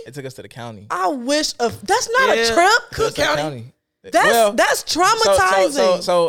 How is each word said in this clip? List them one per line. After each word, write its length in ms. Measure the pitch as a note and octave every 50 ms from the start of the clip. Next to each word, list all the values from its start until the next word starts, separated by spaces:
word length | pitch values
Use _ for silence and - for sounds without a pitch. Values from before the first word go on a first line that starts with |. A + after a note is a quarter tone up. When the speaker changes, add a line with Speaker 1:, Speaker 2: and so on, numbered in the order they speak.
| A4+
Speaker 1:
It 80 | - C3
took 100 | C#3+ C3
us 100 | C3 -
to 80 | -
the 60 | - -
county. 380 | - C3 A#2 A#2+ A2 F#2+ G2+ -
Speaker 2:
I 180 | - F4+ F#4+ F4+
wish 440 | D4 B3 A#3 C4 C#4+ D4+ D4+ - - -
of, 240 | - A3+ - - G3+
that's 220 | E4 G4 B4+ A#4+ A4+
not 260 | A4+ C5 C5 A#4+ -
Speaker 3:
Yeah. 60 | -
Speaker 2:
a 40 | A#3 A#3 A3+
trip. 360 | E4+ F4 G4+ A#4 B4+ - -
Speaker 3:
Cook 40 | -
Speaker 1:
That's 200 | - A4+ A4 -
the 60 | C#4+
Speaker 3:
County. 200 | D4 D4+ D4+ D4
Speaker 1:
county. 300 | D3+ D#3 C3+ A#2+ A#2 B2+ _ _ _ _ _ _
Speaker 2:
That's, 120 | _ F#2+ -
Speaker 1:
Well, 380 | E4+ - G#3 A#3 A#3 A3 G#3 A#3+
Speaker 2:
that's 360 | A#3 F#4 - - - - -
Speaker 1:
so, 120 | - D4+ F4+
so, 0 |
Speaker 2:
traumatizing. 680 | G4+ A#4 A4+ A4 G4+ G4 G4+ F#4 F#4 F#4+ G4 F#4+ D#4
Speaker 1:
so, 280 | C#4 C#4 A#3 F#3 F3+ F3
so 280 | - - F3+ F3+ E3+